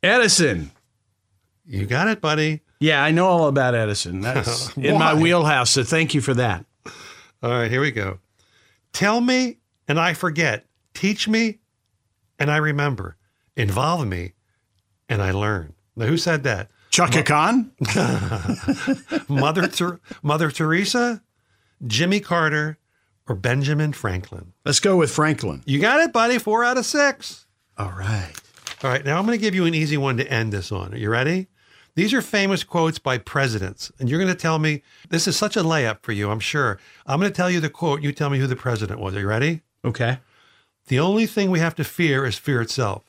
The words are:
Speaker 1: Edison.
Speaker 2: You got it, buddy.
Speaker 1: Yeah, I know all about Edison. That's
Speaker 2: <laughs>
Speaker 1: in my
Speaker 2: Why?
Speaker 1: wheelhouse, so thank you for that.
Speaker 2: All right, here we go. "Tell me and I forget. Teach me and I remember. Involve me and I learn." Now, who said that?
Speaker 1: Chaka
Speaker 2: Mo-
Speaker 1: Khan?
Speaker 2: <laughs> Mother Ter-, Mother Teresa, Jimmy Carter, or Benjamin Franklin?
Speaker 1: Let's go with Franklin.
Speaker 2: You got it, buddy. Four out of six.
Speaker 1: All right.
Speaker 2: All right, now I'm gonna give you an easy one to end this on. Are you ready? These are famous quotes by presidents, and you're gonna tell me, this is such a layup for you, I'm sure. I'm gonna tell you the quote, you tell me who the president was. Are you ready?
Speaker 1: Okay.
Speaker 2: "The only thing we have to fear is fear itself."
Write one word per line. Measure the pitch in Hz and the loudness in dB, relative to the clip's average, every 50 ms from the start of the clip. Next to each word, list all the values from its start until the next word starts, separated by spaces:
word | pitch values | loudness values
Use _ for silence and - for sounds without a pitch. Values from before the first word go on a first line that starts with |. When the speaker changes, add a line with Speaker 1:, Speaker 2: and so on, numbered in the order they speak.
Speaker 1:
Edison. | - 175 220 254 233 202 - - 175 139 104 85 76 71 - _ _ _ _ _ _ _ _ _ _ _ _ _ _ _ _ _ _ | 4 4 4 4 4 4 4 4 2 2 0 -2 -6 -10 -14 _ _ _ _ _ _ _ _ _ _ _ _ _ _ _ _ _ _
Speaker 2:
You | 170 120 101 101 | -10 -6 -6 -4
got | 95 117 139 180 220 | -2 0 0 0 0
it, | 220 208 | 0 0
buddy. | - 156 151 151 156 156 156 151 _ _ _ _ | 0 0 0 2 0 0 -2 -4 _ _ _ _
Speaker 1:
Yeah, | 147 156 156 143 | 2 2 4 4
I | 139 151 | 4 4
know | 160 170 185 | 4 4 4
all | 190 180 170 160 147 | 4 4 4 4 4
about | 135 139 131 127 120 | 4 4 2 4 2
Edison. | 117 113 107 104 - - 87 87 95 | 2 2 0 -2 -2 -4 -6 -6 -4
That's | 98 117 131 131 - 123 117 120 - - - | -4 -2 -2 -2 -2 -2 -4 -4 -6 -8 -8
Speaker 2:
<laughs> | |
Speaker 1:
in | 143 131 143 147 156 | -2 0 2 4 4
my | 160 160 156 | 4 4 4
Speaker 2:
Why? | 156 | 4
Speaker 1:
wheelhouse, | 160 170 175 175 156 151 143 127 123 113 | 4 4 4 4 4 4 4 4 4 2
so | - 139 120 | 2 2 2
thank | - 165 160 160 135 - | 2 2 0 2 2 0
you | 147 | -2
for | 120 - 131 | 0 0 0
that. | 120 127 113 95 87 - _ _ _ _ - - - - - - - - - _ _ | 0 2 0 -2 -4 -8 _ _ _ _ -20 -20 -18 -20 -20 -20 -20 -20 -20 _ _
Speaker 2:
All | - 120 | -4 -2
right, | 123 123 117 110 | 0 0 0 0
here | 120 127 | 0 0
we | 143 151 | 0 -2
go. | 120 113 101 95 95 92 _ _ _ _ _ _ _ _ _ _ _ _ _ _ | -2 -4 -6 -6 -6 -10 _ _ _ _ _ _ _ _ _ _ _ _ _ _
"Tell | - - 185 202 220 240 | -4 0 0 2 2 2
me | 240 247 254 254 254 240 233 _ _ _ _ _ _ - | 2 2 2 2 0 -2 -4 _ _ _ _ _ _ -2
and | 143 165 | 0 0
I | 165 180 165 | 2 0 0
forget. | - - 180 151 160 170 143 110 104 _ _ _ _ _ _ _ | -2 -4 -4 0 0 0 0 0 -2 _ _ _ _ _ _ _
Teach | - - 196 208 - - | -2 -2 -2 -2 -2 -2
me | 214 214 226 226 226 208 _ _ _ _ _ _ _ _ _ _ _ _ _ _ _ _ _ | 0 0 0 0 -2 -4 _ _ _ _ _ _ _ _ _ _ _ _ _ _ _ _ _
and | 139 147 | 0 2
I | 147 156 | 2 2
remember. | 151 151 147 143 143 143 131 - 95 87 82 _ _ _ _ _ _ _ _ | 0 0 0 0 -2 -2 -2 -4 -8 -12 -14 _ _ _ _ _ _ _ _
Involve | - 117 98 92 110 131 151 175 175 143 | -2 -2 0 0 0 0 0 0 -2 -2
me | 104 92 87 87 95 _ _ _ _ _ _ _ _ _ _ _ _ _ _ _ _ | -4 -4 -6 -8 -10 _ _ _ _ _ _ _ _ _ _ _ _ _ _ _ _
and | 117 104 | -2 0
I | 98 95 | 0 0
learn." | 92 98 104 107 107 92 80 76 78 _ _ _ _ | 0 0 0 -2 -2 -4 -6 -10 -18 _ _ _ _
Now, | 113 117 | -4 -2
who | 113 160 | 0 0
said | 170 170 175 165 151 131 | 0 0 0 -2 0 0
that? | 139 110 92 101 - _ _ _ _ | -2 -2 -2 -6 -12 _ _ _ _
Speaker 1:
Chaka | - - 175 170 127 160 | 2 2 2 4 2 2
Speaker 2:
Mo- | 147 | 2
Speaker 1:
Khan? | - 151 147 156 185 240 262 226 - _ _ | 2 2 4 4 4 2 2 0 -2 _ _
Speaker 2:
<laughs> | 127 107 - - - - 123 107 95 - 117 101 87 - - - - - 277 - - - 269 262 - - - 320 - - | -4 -2 0 0 0 0 0 -2 -2 -4 -4 -4 -2 -4 -4 -4 -2 -4 -4 -2 -2 -4 -4 -4 -4 -6 -6 -6 -4 -2
Mother | 143 135 135 147 160 196 - 294 | 0 2 2 2 2 2 0 0
Ter-, | - - 175 175 175 - _ - - - | 0 -2 -4 -4 -4 -8 _ -20 -20 -6
Mother | - 147 147 156 170 151 | -2 -2 0 2 0 0
Teresa, | 139 - 165 156 160 175 202 196 - 247 240 240 233 214 _ _ _ _ _ _ _ _ _ _ _ _ - | 0 0 0 2 2 0 0 0 0 0 0 0 -2 -6 _ _ _ _ _ _ _ _ _ _ _ _ -8
Jimmy | 120 107 117 165 180 196 208 | -4 0 0 2 2 2 0
Carter, | 196 - 180 170 160 156 147 151 151 156 156 _ _ _ _ _ _ _ _ _ _ - | 0 0 0 2 2 2 2 0 -2 -2 -6 _ _ _ _ _ _ _ _ _ _ -6
or | 120 | -6
Benjamin | 95 95 120 123 139 139 139 151 147 156 151 | -2 0 0 2 2 2 2 2 0 0 -2
Franklin? | 139 - - 107 90 92 92 - - 87 85 90 - _ _ | -2 -2 -4 -4 -4 -4 -6 -8 -16 -16 -16 -18 -20 _ _
Speaker 1:
Let's | 143 143 - | -2 -2 2
go | - 202 190 | 2 4 4
with | 180 160 127 | 4 4 2
Franklin. | - - 151 156 151 - - 98 73 67 62 | 2 2 2 2 2 0 -2 -6 -6 -6 -4
Speaker 2:
You | - 135 143 | -2 0 2
got | 180 220 262 294 | 2 4 4 4
it, | 330 294 | 2 2
buddy. | - 240 226 233 247 240 | 2 2 2 2 2 0
Four | - 214 214 226 240 | 0 0 0 2 2
out | 240 254 254 | 2 0 0
of | 233 | -2
six. | - - 294 285 277 - - - - - - _ _ _ _ _ _ _ - | 0 2 2 2 2 2 -2 -12 -16 -16 -18 _ _ _ _ _ _ _ -8
Speaker 1:
All | 104 95 | -8 -8
right. | 90 95 95 101 110 101 92 80 78 - _ _ _ - - - - - | -8 -6 -4 -4 -2 -4 -4 -8 -14 -18 _ _ _ -18 -16 -16 -12 -6
Speaker 2:
All | - 135 | -2 -2
right, | 127 139 143 | -2 0 0
now | 139 147 175 | 0 0 0
I'm | 190 | 2
gonna | 220 240 214 | 0 0 0
give | 208 214 185 | 0 0 0
you | 185 180 | 2 2
an | 165 165 | 2 2
easy | 156 156 147 151 | 0 0 0 0
one | 147 139 139 127 | 0 0 0 0
to | 117 135 - | 0 -2 -2
end | 131 113 113 110 | 0 -2 0 -2
this | 101 101 90 - | -4 -6 -6 -6
on. | 104 92 92 92 - | -6 -6 -6 -8 -8
Are | 120 | -6
you | 110 104 | -2 -2
ready? | 113 120 131 151 175 185 190 _ _ _ _ _ _ _ _ _ _ | 0 0 2 0 0 -2 -4 _ _ _ _ _ _ _ _ _ _
These | 160 185 214 247 | -2 0 0 0
are | 262 | -2
famous | - - - 208 196 190 196 165 - | -2 0 0 0 2 2 0 -2 -4
quotes | _ - 175 160 160 156 - | _ -2 0 0 0 -2 -2
by | _ 135 127 120 | _ -2 -2 -2
presidents, | - - - 143 135 131 110 107 95 95 98 - - - - _ | -4 -4 -2 0 0 0 0 -2 -4 -6 -8 -12 -16 -18 -10 _
and | 135 120 | -4 -2
you're | 135 165 | 0 0
gonna | 190 185 180 | 0 0 -2
tell | 180 - 165 160 160 | -2 0 0 0 2
me, | 156 156 151 143 _ _ _ - - - | 0 0 -2 -2 _ _ _ -20 -12 -4
this | - 165 - 196 | -2 -2 0 0
is | 156 | 0
such | - 208 208 - | 0 -2 0 0
a | 220 | 0
layup | 175 160 160 156 127 113 107 - | 0 2 2 2 2 0 -2 -4
for | _ - | _ -6
you, | 110 101 104 101 | -4 -2 -2 -2
I'm | 107 110 | -2 -2
sure. | 101 - - 151 139 117 98 - _ - - - _ | -4 -4 -2 0 0 0 -2 -4 _ -20 -20 -20 _
I'm | - 135 151 | -4 -2 0
gonna | 190 202 | 0 0
tell | - - 180 180 | 0 0 0 0
you | 180 175 | 0 0
the | 156 147 | -2 -4
quote, | - - 175 165 139 151 | -4 -4 -2 -2 -2 0
you | 147 143 | -2 -4
tell | 139 - 151 143 | -2 -2 -2 -2
me | 139 135 | 0 0
who | 135 | 0
the | 135 127 | -2 -2
president | 123 - 127 120 110 110 92 101 - | -4 -2 -4 -2 -2 -2 -6 -6 -6
was. | - 95 95 | -6 -6 -4
Are | 101 | -2
you | 98 98 | -2 0
ready? | 107 113 135 156 170 160 _ _ _ _ - | 0 0 0 0 -2 -4 _ _ _ _ -6
Speaker 1:
Okay. | 127 113 - 123 117 127 131 _ _ _ _ _ _ _ _ _ _ _ _ _ - | -6 -2 -2 -2 -2 -2 -4 _ _ _ _ _ _ _ _ _ _ _ _ _ -2
Speaker 2:
"The | 135 131 | 0 2
only | 156 185 202 220 226 | 2 2 2 2 0
thing | 214 - 220 196 185 | 0 0 -2 0 2
we | 185 165 | 2 2
have | 165 165 160 | 0 0 -2
to | - 151 | -4 -6
fear | - - - 175 156 135 131 135 | -6 -2 0 2 2 2 2 0
is | 127 110 - | -2 -4 -4
fear | - - 139 120 | -2 -2 0 0
itself." | 117 - - - 123 104 95 - _ | 0 -2 -2 -2 -2 -2 -2 -6 _